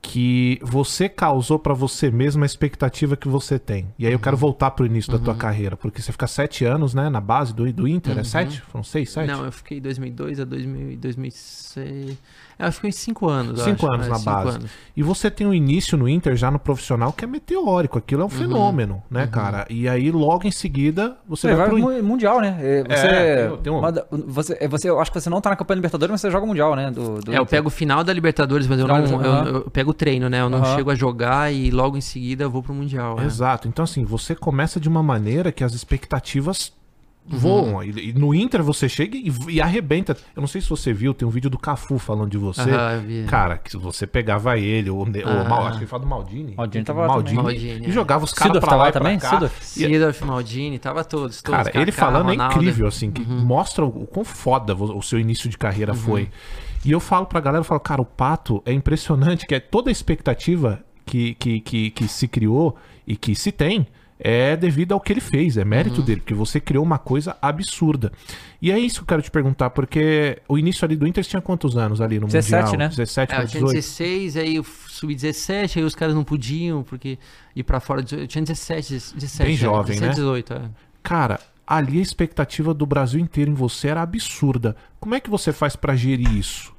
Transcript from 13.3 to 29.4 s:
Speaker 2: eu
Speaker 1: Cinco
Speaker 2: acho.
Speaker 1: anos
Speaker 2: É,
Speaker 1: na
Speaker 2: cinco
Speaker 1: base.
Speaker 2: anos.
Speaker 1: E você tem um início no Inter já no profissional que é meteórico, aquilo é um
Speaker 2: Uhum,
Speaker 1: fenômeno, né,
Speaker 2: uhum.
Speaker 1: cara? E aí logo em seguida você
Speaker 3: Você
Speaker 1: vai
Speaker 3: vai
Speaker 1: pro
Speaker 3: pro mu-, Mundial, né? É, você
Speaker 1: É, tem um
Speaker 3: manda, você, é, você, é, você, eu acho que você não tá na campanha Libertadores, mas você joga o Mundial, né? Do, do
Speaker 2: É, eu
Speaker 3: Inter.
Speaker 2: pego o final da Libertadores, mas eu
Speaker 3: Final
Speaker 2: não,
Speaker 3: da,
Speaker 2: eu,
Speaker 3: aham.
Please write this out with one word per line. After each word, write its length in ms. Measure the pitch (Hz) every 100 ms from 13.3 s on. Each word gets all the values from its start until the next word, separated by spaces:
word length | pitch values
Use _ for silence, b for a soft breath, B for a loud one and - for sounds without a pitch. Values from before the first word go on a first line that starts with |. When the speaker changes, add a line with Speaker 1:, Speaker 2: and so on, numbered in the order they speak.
| 139 120 117
Speaker 2:
eu 60 | 156
Speaker 1:
Cinco 200 | 202 151
Speaker 2:
acho. 80 | 120
Speaker 1:
anos 100 | 117
Speaker 2:
É, 40 |
Speaker 1:
na 60 | 113
Speaker 2:
cinco 120 | 110
Speaker 1:
base. 280 | 101 98 120
Speaker 2:
anos. 140 | 113 B B -
Speaker 1:
E 60 |
você 300 | 151 190 214
tem 160 | 202 202
um 60 |
início 440 | 185 139 160 - 160
no 100 | 123
Inter 280 | 160 165 123
já 160 | 127
no 80 | 143
profissional 520 | - 135 - 120 120
que 100 | -
é 40 | 233
meteórico, 720 | 294 - 359 302 180 151 123
aquilo 240 | - 139
é 40 | 196
um 20 |
Speaker 2:
Uhum, 100 | 131
Speaker 1:
fenômeno, 640 | 123 131 202 170 107 98 -
né, 140 | 120
Speaker 2:
uhum. 80 | 131
Speaker 1:
cara? 340 | 113 101 101 101
E 180 | 113 123
aí 240 | 127 139
logo 340 | 165 147 175 202
em 60 |
seguida 680 | - - 135 143 165 220 254 -
você 200 | 156 247
Speaker 3:
Você 80 | 165
Speaker 1:
vai 0 |
Speaker 3:
vai 140 | 196
Speaker 1:
pro 80 | 220
Speaker 3:
pro 180 | 247 262
mu-, 80 |
Mundial, 380 | 208 254 208 240
né? 160 | 208 180
É, 220 | 139 139
você 240 | 127 143 185
Speaker 1:
É, 500 | 185 165 139 113 -
tem 80 | 143
um 80 | 156
Speaker 3:
manda, 240 | 156 165 -
você, 80 | 151
é, 80 | 147
você, 380 | 135 151 175 143
é, 20 |
você, 220 | 147 185
eu 100 | 156
acho 120 | 156
que 60 | 180
você 100 | 165
não 100 | 175
tá 80 | 202
na 60 | 196
campanha 220 | 180 190
Libertadores, 340 | 175 160 170
mas 80 | 208
você 80 | 208
joga 140 | 180
o 40 | 220
Mundial, 280 | 190 151 139
né? 160 | 135
Do, 280 | 120 117 107
do 100 | 104
Speaker 2:
É, 60 | 127
eu 40 |
Speaker 3:
Inter. 40 | 127
Speaker 2:
pego 200 | 151 151
o 20 |
final 320 | - 151 139
da 80 | 170
Libertadores, 540 | 180 165 151 139 143 127
mas 100 | 131
eu 60 | 131
Speaker 3:
Final 160 | 143
Speaker 2:
não, 160 | 135 131
Speaker 3:
da, 80 | 131
Speaker 2:
eu, 60 |
Speaker 3:
aham. 120 | 139